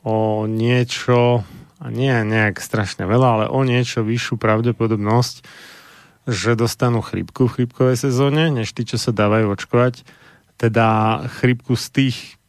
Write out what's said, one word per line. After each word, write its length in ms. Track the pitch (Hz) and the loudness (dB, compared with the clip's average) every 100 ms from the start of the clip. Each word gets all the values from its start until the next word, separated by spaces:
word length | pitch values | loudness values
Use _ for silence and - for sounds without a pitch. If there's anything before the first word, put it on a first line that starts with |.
| 110 | -2
o 400 | 110 110 107 107 | 0 0 0 -2
niečo, 960 | 110 117 123 123 - - 123 120 120 101 - - _ | -2 0 2 0 -4 0 2 4 2 -2 -16 -20 _
a 80 | 135 | -10
nie 240 | 113 135 120 | -4 0 0
nejak 480 | 107 110 107 90 | 0 2 0 -2
strašne 400 | - 110 95 - | -6 -4 -4 -4
veľa, 240 | 92 117 131 | 0 2 4
ale 180 | 110 107 | 2 0
o 80 | 131 135 | 0 0
niečo 400 | 123 120 - 110 | 0 -2 -4 -2
vyššiu 320 | 117 - 113 | -4 -4 -2
pravdepodobnosť, 1040 | 110 110 117 110 113 110 104 117 123 - - - - - - - - _ | 0 2 0 0 0 0 2 2 0 -6 -20 -20 -20 -20 -20 -20 -20 _
že 320 | - 107 101 117 | -8 -4 0 0
dostanú 480 | 117 - 123 117 | 0 0 0 0
chrípku 480 | - - - - 123 | -4 -8 -8 0 0
v 20 | - | 0
chrípkovej 400 | 120 - 127 123 | -4 0 0 2
sezóne, 480 | 143 123 139 147 160 | 0 0 2 2 0
než 240 | 131 107 | 0 -4
tí, 160 | - 113 | -6 -6
čo 80 | 113 | -4
sa 160 | - | -2
dávajú 400 | 107 104 110 110 | 0 2 2 0
očkovať. 560 | 101 - 120 123 123 - - - _ _ _ | -2 -2 2 2 -2 -18 -20 -20 _ _ _
Teda 640 | 117 113 113 110 110 113 135 - | 0 2 2 2 0 -2 -6 0
chrípku 320 | 123 123 - 123 | 0 0 -2 -4
z 100 | - | -2
tých 260 | - 135 120 - - | 0 0 -2 -12 -20